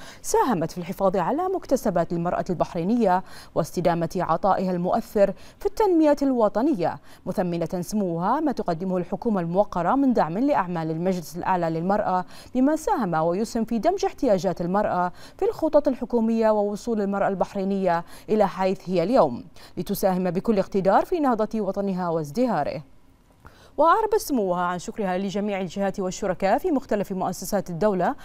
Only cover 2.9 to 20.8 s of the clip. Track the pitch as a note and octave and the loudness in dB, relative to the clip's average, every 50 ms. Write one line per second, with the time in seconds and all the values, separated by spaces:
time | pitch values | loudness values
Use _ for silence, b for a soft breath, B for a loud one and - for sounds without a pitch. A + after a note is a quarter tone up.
2.9 | A#3+ B3 A3+ F#3 F3+ F#3 F#3 B B B B B B - E3+ - - F3+ E3+ F#3 | 2 2 4 4 2 2 0 B B B B B B -2 -2 -2 -4 0 0 2
3.9 | E3+ E3+ E3+ E3 - F#3 E3 - D#3+ F3 - G3 - - F#3+ F#3 F3+ F3 F3 F#3 | 2 2 0 -2 -2 -4 0 0 0 0 2 2 2 2 2 0 -2 -2 0 0
4.9 | - A#3 - - - G#3+ G3 G3 F#3+ B B B B B - G4+ - - A4 G4 | 0 -2 -2 -2 2 4 4 4 2 B B B B B -6 -4 0 2 2 4
5.9 | F4 D#4+ D#4+ D4 D4 C#4+ C#4+ C4+ C4 A#3+ A3 G3+ G3+ G#3 B3+ E4 C#4+ F3 E3 C#3 | 4 6 6 4 4 4 2 0 2 4 2 2 2 2 0 0 0 0 0 -2
6.9 | - C#3+ B B B B B F3+ F#3 G#3+ F3+ F3 E3+ E3+ E3 D#3+ - F3+ E3+ - | -4 -6 B B B B B -6 -2 -2 -2 -2 -2 -2 -4 -4 -4 -6 -6 -4
7.9 | G3+ G#3+ G3 F3 E3 E3 F3 G3+ B3 D#4 E4 C#4+ A#3 - G#3 - E3+ D#3 F#3+ F#3+ | -2 -2 -2 0 -2 -2 0 0 0 0 0 -2 -2 -2 -2 -4 -4 -2 -2 -2
8.9 | F3+ F#3 E3+ - G#3 F#3 - A#3+ G#3 F#3+ E3+ E3 F3 F#3+ G#3 - - F3+ E3+ F3+ | -2 -2 -2 -4 -6 -4 -2 -2 0 0 -2 0 2 2 0 0 0 -2 0 0
9.9 | A#3+ C4+ C#4 C4 A3+ G3+ F3 D#3 E3 G3+ C4+ C#4+ - - F#3 F3 F3+ E3 D#3+ D#3+ | 2 2 2 2 2 2 0 0 0 0 0 2 2 2 0 0 -2 -4 -2 -2
10.9 | D#3+ D#3+ F3 F#3+ F#3 F3+ D#3+ - D#3 F3 - - F#3+ F3 E3+ E3 E3 E3 E3+ F#3 | -4 -2 0 0 -2 -2 -4 -8 -10 -6 -2 0 0 0 0 0 -2 -2 0 0
11.9 | G3+ G#3+ - - F#3 F#3 F3+ B B B B B B B3+ B3+ C#4+ D#4+ D#4 - A#4+ | 0 0 0 0 0 -2 -2 B B B B B B 2 4 4 2 2 0 0
12.9 | G#4 D#4+ A3+ F3+ D#3+ D#3+ D#3+ E3+ F3 G3 A3+ - - A#3 A3 - A#3+ A3+ G#3 E4 | 0 0 0 0 0 2 2 2 0 0 -2 -2 -2 -4 -2 -2 -2 0 2 2
13.9 | F#4+ F#4+ G4 F#4 - - D4+ B3 G3+ F#3 D#3 F#3+ D#3+ - F3 E3+ F#3 G#3 G#3 - | 2 2 0 -2 -2 0 2 2 2 2 2 -2 -2 -2 -2 0 0 0 0 0
14.9 | C3 F3+ F3 F3+ B B B B B - F#4+ A#4 G#4+ - D#4+ D#4 - D4 D4 D4 | 0 0 -2 -2 B B B B B -2 -2 -2 0 0 -2 4 4 4 4 4
15.9 | B3 - B3 - - A#3 A3 A3+ A3+ A3+ A3 A3 G#3+ G#3 G3+ G3+ G#3 G3 - A#3+ | 0 -2 -4 -2 0 0 2 2 2 2 2 2 4 2 0 0 -2 -6 -4 -4
16.9 | A#3 G#3+ G3+ G3 G3+ G3 F#3+ E3+ G3 F3+ F#3+ - - G3+ F#3+ G3 G3 G3 F#3+ F3+ | -2 -2 -2 -2 0 0 0 0 0 0 -2 -2 -2 -4 -2 -2 -2 0 0 0
17.9 | E3+ E3+ E3+ B B B B - A3 G#3+ G3 F3+ - F#3 F#3+ F#3+ F#3+ - - F3 | 0 0 -2 B B B B -2 2 2 2 2 2 0 0 0 0 -2 -4 -2
18.9 | F#3+ F3 E3 F#3+ B3+ A#3+ F3 C#3 A#2+ A2+ - - B B B B B - F3+ - | 0 0 2 4 4 4 4 4 2 -4 -10 -14 B B B B B -8 -6 -4
19.9 | G3+ - G#3+ F#3+ F#3 F3+ F#3 F#3 E3 F#3+ - - A3 G3 F3+ - - G3 | -4 0 0 0 2 2 0 0 -2 0 0 2 0 0 0 0 -2 2